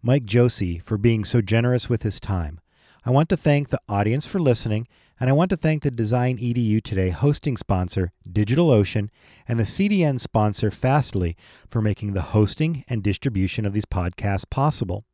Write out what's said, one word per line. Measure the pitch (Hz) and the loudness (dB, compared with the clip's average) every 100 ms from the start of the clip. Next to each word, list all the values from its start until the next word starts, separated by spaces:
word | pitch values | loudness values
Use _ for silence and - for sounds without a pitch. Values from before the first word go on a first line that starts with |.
Mike | 117 139 113 | 2 0 2
Josie, | 113 123 - 92 85 | 2 2 2 -4 -6
for | - 107 | -4 0
being | 113 113 104 | 2 2 0
so | 120 | 0
generous | 98 113 120 123 - | 2 2 2 0 0
with | 120 | -4
his | 107 - | -2 -6
time. | - 95 78 82 _ _ _ _ - | -4 -4 -4 -10 _ _ _ _ 0
I | |
want | 131 160 | 2 2
to | 185 | 0
thank | - 143 143 | 2 2 0
the | - - | -6 -4
audience | 101 104 127 - | 0 0 0 -2
for | 196 | 0
listening, | 151 117 117 107 117 _ _ _ | 2 2 0 -4 -4 _ _ _
and | 131 | 0
I | |
want | 139 185 | 2 2
to | 180 | 0
thank | 160 156 | 0 0
the | 147 | -2
Design | 120 110 123 123 127 | -2 0 0 0 -2
E | 120 | -2
D | 120 | 0
U | 113 107 | 2 0
Today | - 95 92 | 0 -2 -2
hosting | 85 143 143 - 120 | 0 0 0 -2 -6
sponsor, | - 95 92 - 90 _ - | -2 -2 0 -2 -4 _ -6
DigitalOcean, | 92 104 135 170 117 101 107 101 _ _ _ - | -2 0 2 4 4 4 0 -6 _ _ _ -4
and | 117 | -2
the | 107 | 0
C | - 202 | 0 0
D | 202 | 2
N | 160 131 | 2 0
sponsor, | - 113 107 104 107 | -2 0 0 0 -2
Fastly, | - 127 143 135 101 87 82 - - - | -2 0 2 0 -2 -2 -4 -16 -20 -8
for | 117 | -2
making | 107 101 104 | -2 -2 -4
the | 95 | -4
hosting | - 107 107 - 156 156 - | 0 2 2 2 -2 -2 -6
and | 117 | -4
distribution | 101 98 143 101 95 - 107 | -2 -2 -2 0 -2 -2 -2
of | |
these | 101 104 | -2 -2
podcasts | 98 90 - 101 98 - | -2 -4 -4 -2 -2 -4
possible. | - 143 151 98 95 - | -2 0 0 -4 -6 -8